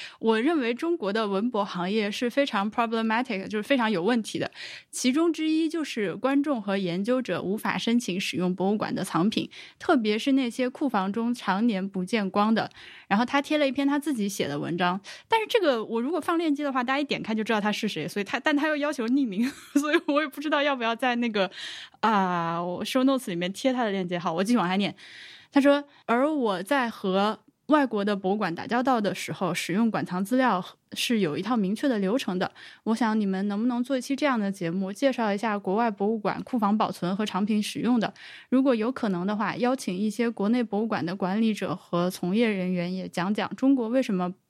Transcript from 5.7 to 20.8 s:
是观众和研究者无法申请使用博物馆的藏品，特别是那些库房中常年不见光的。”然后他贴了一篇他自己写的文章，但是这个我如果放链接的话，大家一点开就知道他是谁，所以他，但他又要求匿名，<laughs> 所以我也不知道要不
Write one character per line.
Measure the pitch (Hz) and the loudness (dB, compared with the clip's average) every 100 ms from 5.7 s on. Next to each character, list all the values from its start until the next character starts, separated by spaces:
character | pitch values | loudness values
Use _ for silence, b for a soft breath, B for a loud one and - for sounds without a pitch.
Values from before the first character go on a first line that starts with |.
| 330 | -2
是 | 285 233 190 202 | -4 -2 -4 -2
观 | 262 277 | 0 2
众 | 294 247 | 2 0
和 | 202 196 | 0 0
研 | 180 175 | 0 -2
究 | 202 254 | 0 0
者 | 247 165 | 0 -2
无 | 175 214 | -2 -2
法 | 208 185 | -2 -2
申 | - 240 | 2 0
请 | 220 180 | 0 -2
使 | - - | -4 -2
用 | 180 180 | 0 0
博 | 190 | 0
物 | 208 | 0
馆 | - - | -2 -4
的 | |
藏 | 185 160 202 | -2 0 0
品， | - - B B B | 0 -4 B B B
特 | - 285 | 2 2
别 | 214 214 | 2 0
是 | 277 | 2
那 | 269 240 | 2 2
些 | 240 247 | 0 -4
库 | - 277 | -2 -2
房 | 208 190 | 0 0
中 | 220 233 | -2 -2
常 | 240 - 190 240 | -2 0 2 2
年 | 190 190 | 0 -2
不 | 190 | -4
见 | 185 226 190 | -2 0 0
光 | 202 214 | 2 4
的。” | 220 - B B B B | 2 0 B B B B
然 | 202 | 2
后 | 240 | 2
他 | 277 | 0
贴 | 285 302 | 2 2
了 | 269 | 2
一 | |
篇 | 254 277 | 2 0
他 | 285 | 0
自 | 311 | 0
己 | 247 202 | -2 -2
写 | 196 143 | -2 -4
的 | 143 | -4
文 | 143 175 | -4 0
章， | 180 190 B B - | 0 0 B B 0
但 | 453 | 0
是 | 427 | 2
这 | 466 | 2
个 | 330 233 | 2 2
我 | 175 226 | 0 -2
如 | 254 | -2
果 | 339 | -2
放 | 330 330 | 0 0
链 | 330 277 | 0 0
接 | |
的 | 294 | 0
话， | 254 | -2
大 | 240 | 0
家 | 277 | -2
一 | |
点 | 285 180 | -2 -4
开 | - 220 | -2 -2
就 | |
知 | 214 | 0
道 | 220 | 0
他 | 208 | 0
是 | 202 208 | 0 -2
谁， | 160 151 | -4 -4
所 | 202 | -4
以 | |
他， | 196 254 | -4 -2
但 | 320 294 | 0 2
他 | 311 | 2
又 | 302 | 0
要 | 294 | -2
求 | 294 226 | -2 0
匿 | 277 247 | 0 0
名， | 185 247 - | 0 -2 -4
<laughs> | - 285 | -4 -2
所 | 294 | 2
以 | 330 320 | 0 2
我 | 285 | 0
也 | 302 | 0
不 | 294 | -4
知 | 302 | -2
道 | 294 | 0
要 | 294 | 2
不 | 262 | 0